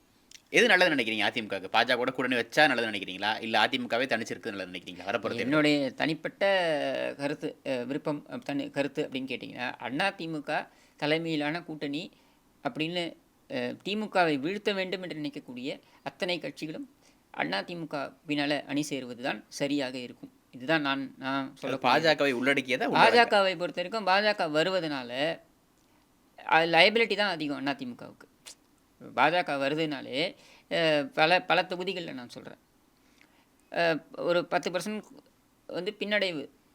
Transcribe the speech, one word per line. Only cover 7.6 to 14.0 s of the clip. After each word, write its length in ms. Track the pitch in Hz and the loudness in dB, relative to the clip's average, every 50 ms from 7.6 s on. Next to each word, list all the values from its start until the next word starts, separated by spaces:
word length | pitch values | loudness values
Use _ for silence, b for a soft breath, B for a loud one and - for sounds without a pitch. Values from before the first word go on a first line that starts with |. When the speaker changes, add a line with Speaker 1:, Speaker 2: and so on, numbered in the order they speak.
| - | -6
Speaker 2:
அஹ், 180 | 139 135 123 123 | -4 -4 -4 -4
விருப்பம், 360 | 123 139 147 - 160 147 147 - - | -4 -6 -4 -4 -4 -4 -6 -6 -10
அஹ், 160 | - 127 - | -12 -12 -8
தனி 260 | - 143 143 135 - | -6 -4 -4 -6 -4
கருத்து 320 | - 143 139 143 - - | -2 -2 -2 -2 -2 -4
அப்படின்னு 280 | 147 - - 131 131 131 | -4 -4 -4 -6 -6 -6
கேட்டீங்கன்னா, 380 | 123 113 - - - 113 123 127 - - | -6 -8 -8 -10 -10 -8 -8 -8 -8 -8
அண்ணா 320 | - 117 123 147 190 196 | -8 -6 -2 -2 -2 -2
தி 180 | 190 - 175 165 | -2 -4 -6 -6
மு 140 | 160 151 | -6 -6
க 100 | 143 - 151 175 - - b b b b b b | -6 -4 -4 -4 -4 -8 b b b b b b
தலைமையிலான 640 | 156 147 156 160 165 165 160 151 147 147 156 175 165 | 0 2 2 2 0 0 -2 -2 0 -2 -4 -4 -6
கூட்டணி 400 | - 156 147 156 143 143 151 190 - _ b b b b b b _ _ _ - | -10 -10 -8 -6 -6 -6 -6 -8 -10 _ b b b b b b _ _ _ -8
அப்படின்னு, 400 | 139 123 156 156 160 175 180 170 160 - - _ _ _ _ _ - | -6 -4 -4 -4 -4 -2 -4 -4 -6 -8 -14 _ _ _ _ _ -8
அஹ், 260 | - 131 123 123 123 - - | -6 -4 -4 -4 -6 -8 -8
தி 120 | 180 202 | -6 -6
மு 140 | 214 | -4